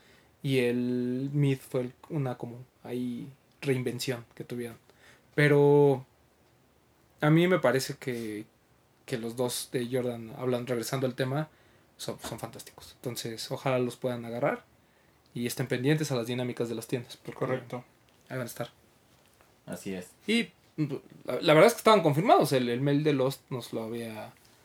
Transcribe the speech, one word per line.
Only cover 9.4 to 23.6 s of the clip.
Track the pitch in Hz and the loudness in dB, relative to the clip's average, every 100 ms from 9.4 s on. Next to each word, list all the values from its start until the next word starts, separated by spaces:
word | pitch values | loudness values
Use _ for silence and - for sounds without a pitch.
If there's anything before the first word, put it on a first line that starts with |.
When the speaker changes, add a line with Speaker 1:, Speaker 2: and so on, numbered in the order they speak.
| 123 - - | -4 -4 -6
Speaker 1:
de | 131 120 | -4 -2
Jordan, | 127 123 117 113 110 | -2 -2 -6 -10 -6
hablando, | 127 123 123 | -2 -2 -2
regresando | 120 113 135 127 | -4 -2 -2 -2
al | 123 | -2
tema, | 131 139 156 _ _ _ _ - | -2 -2 -6 _ _ _ _ -14
son, | - - - | -12 -10 -10
son | 113 | -10
fantásticos. | 113 - - - - - | -10 -12 -18 -20 -20 -12
Entonces, | 127 113 120 113 - | -10 -8 -8 -10 -8
ojalá | 135 139 127 | -6 -2 0
los | 123 - | -2 -4
puedan | 127 120 117 | -6 -6 -8
agarrar | 117 151 240 - _ _ _ _ _ _ | -4 -2 -2 -8 _ _ _ _ _ _
y | - 120 | -6 -4
estén | - 127 | -4 -2
pendientes | 127 127 156 151 | 0 2 2 0
a | 131 | -2
las | 117 | -2
dinámicas | 123 123 117 120 | -4 -4 -4 -6
de | 113 | -6
las | - | -6
tiendas, | 127 117 - | -6 -6 -16
porque | - - | -16 -8
Speaker 2:
Correcto. | 127 127 120 123 - _ _ _ - | -4 -4 -6 -12 -12 _ _ _ -12
Speaker 1:
ahí | 131 | -8
van | |
a | 117 | -8
estar. | - 117 - _ _ _ _ _ _ _ _ - | -10 -12 -14 _ _ _ _ _ _ _ _ -14
Speaker 3:
Así | 95 98 | -12 -8
es. | 92 - _ - | -10 -12 _ -2
Speaker 1:
Y | 233 226 _ _ - | -2 -2 _ _ -6
la, | 147 135 - - - 127 | -4 -6 -12 -14 -8 -2
la | 165 | 4
verdad | 151 208 | 8 8
es | |
que | 233 | 6
estaban | 220 214 | 4 6
confirmados. | 160 143 220 370 151 | 6 2 4 4 4
El, | 139 120 | 2 2
el | 120 | 0
mail | 143 143 | 2 2
de | 156 | 2
Lost | 139 131 135 - | 2 0 -2 -8
nos | 131 | -10